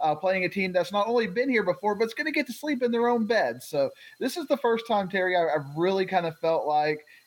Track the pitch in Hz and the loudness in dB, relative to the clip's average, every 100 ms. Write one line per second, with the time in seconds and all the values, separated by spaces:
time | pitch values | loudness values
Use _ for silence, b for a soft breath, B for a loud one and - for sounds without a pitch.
0 | 156 147 190 190 180 196 190 180 170 202 | 0 0 0 0 0 -2 0 0 0 0
1 | 214 240 220 190 269 233 180 175 208 202 | 2 2 0 0 0 2 2 0 -2 0
2 | 226 - 311 302 - - 302 262 247 233 | -2 -2 -2 -2 -4 -4 -4 0 0 2
3 | 240 240 214 226 139 120 - 147 135 - | 2 2 2 2 0 -2 -4 -2 -2 -4
4 | B B 262 349 285 285 240 226 226 214 | B B -4 -4 -2 0 2 0 0 -2
5 | 185 196 185 180 165 151 139 147 180 196 | 0 0 2 2 2 0 -4 -2 0 0
6 | 190 190 165 160 165 165 131 151 151 151 | 0 0 0 -2 0 0 2 2 2 -2
7 | - B | -6 B